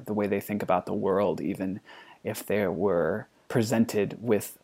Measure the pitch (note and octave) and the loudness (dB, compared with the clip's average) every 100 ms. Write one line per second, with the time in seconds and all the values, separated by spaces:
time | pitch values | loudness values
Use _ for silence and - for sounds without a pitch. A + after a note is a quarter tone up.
0 | - G#2 G#2 G2 - G#2 - F2+ - G2 | -4 -2 0 0 -2 -4 0 0 0 -2
1 | G2 F#2+ G2+ D#2 D#2+ G2 F#2+ G2+ - - | 2 2 2 0 -4 -4 -4 -6 -12 -20
2 | - - - G#2+ - G2+ G2 E2 G2 F2 | -20 -10 -8 -8 -2 0 0 0 2 2
3 | D#2 G#2+ - _ _ C3 A2 A#2 A2+ G#2+ | 2 0 -6 _ _ 0 2 2 2 2
4 | G2 - A#2 G#2 - - | -2 -2 0 0 0 -12